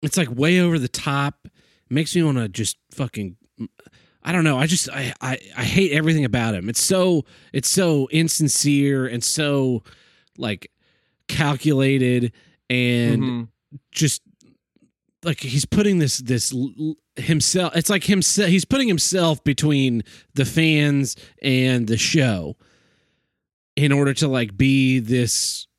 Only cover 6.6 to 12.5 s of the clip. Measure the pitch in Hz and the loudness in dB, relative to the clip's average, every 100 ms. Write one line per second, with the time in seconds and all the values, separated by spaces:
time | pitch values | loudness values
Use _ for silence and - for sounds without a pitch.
6.6 | 92 117 - 190 185 170 - - _ - | -4 -4 0 2 2 0 -2 -14 _ -6
7.6 | 131 - 180 151 131 156 160 - 156 - | -2 0 2 2 0 0 0 0 0 0
8.6 | 143 143 139 139 131 120 - - 147 143 | 0 2 2 0 -2 -4 -4 -2 0 0
9.6 | 131 120 - - _ _ _ - 117 101 | 0 -2 -6 -20 _ _ _ -10 -8 -8
10.6 | - _ _ _ _ _ _ - 147 143 | -10 _ _ _ _ _ _ -2 0 0
11.6 | 151 139 135 139 127 123 120 - _ | 0 2 2 2 2 2 -2 -6 _